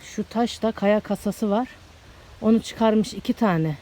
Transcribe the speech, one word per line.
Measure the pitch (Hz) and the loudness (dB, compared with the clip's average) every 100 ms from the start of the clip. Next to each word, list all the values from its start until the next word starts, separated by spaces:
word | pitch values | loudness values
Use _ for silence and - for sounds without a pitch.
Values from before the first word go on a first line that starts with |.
Şu | - - | -14 -10
taşta | 208 220 233 - 220 | -6 -2 -2 0 -4
kaya | 226 202 208 | 0 2 2
kasası | - 202 - 185 214 | 0 -4 -4 -2 0
var. | 202 254 - - - - - - - | 0 -2 -10 -20 -20 -20 -20 -20 -4
Onu | 220 226 | 2 2
çıkarmış | - - 226 220 208 | 2 0 2 2 0
iki | - - | -4 -4
tane. | 247 220 170 160 147 | 0 2 2 0 -4